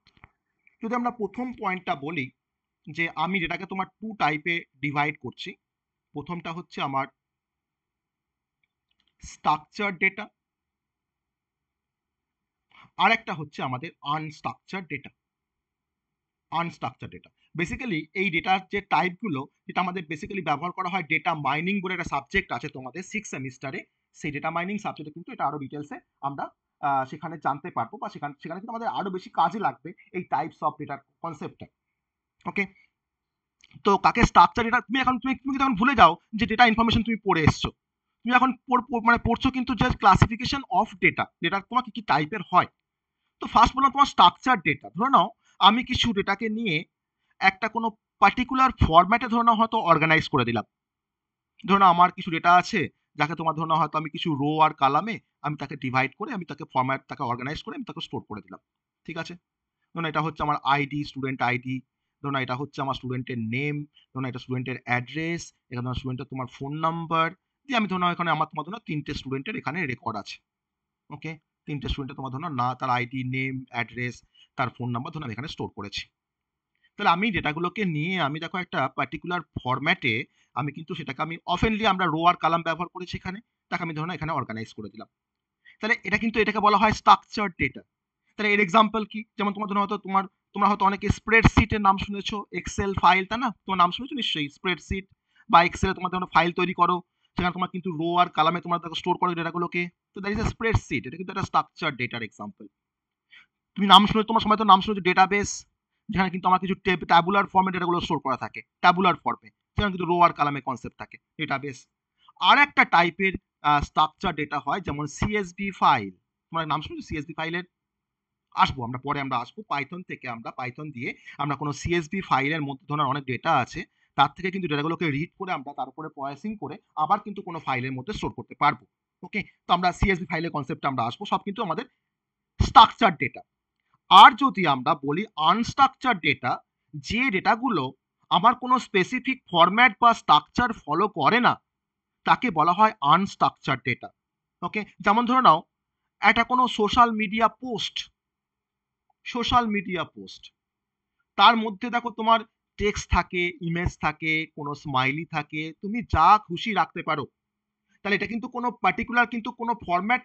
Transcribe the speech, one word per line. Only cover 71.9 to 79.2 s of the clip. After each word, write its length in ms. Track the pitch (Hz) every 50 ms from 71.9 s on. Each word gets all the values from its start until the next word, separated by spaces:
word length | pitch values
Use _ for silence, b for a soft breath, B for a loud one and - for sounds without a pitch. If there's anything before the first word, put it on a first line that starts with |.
স্টুডেন্টের 260 | - 143 139 131 143 147
তোমার 120 | 131 131 127
ধরো 140 | 135 170 170 143 123
না 60 | 123 123 127 -
তার 100 | 139 131 123
আইডি, 240 | 123 123 120 131 131 127 127 131
নেম, 200 | 131 131 135 131 131 131 _ -
অ্যাড্রেস, 420 | 120 117 110 110 123 123 123 113 - _ b b b b b -
তার 120 | - 127 117 -
ফোন 120 | - 120 123 120
নাম্বার 180 | 120 135 170 -
ধরো 100 | 156 151
আমি 80 | 120 95
এখানে 140 | 117 143 165 -
স্টোর 140 | - 107 92 -
করেছি। 260 | 107 101 101 - - - _ _ _ _ _ _ _ _ _ _ _ _ _ _ _ _ _ _
তাহলে 160 | - 208 185 170
আমি 120 | 180 214 240 175
ডেটাগুলোকে 480 | 160 151 151 147 170 175 175 - 220 208 180 156
নিয়ে 180 | 147 151 180 190 180 151
আমি 100 | 135 151 156 165
দেখো 140 | 156 - 185 180
একটা 140 | - - 165 135 - -
পার্টিকুলার 440 | 185 175 - 165 151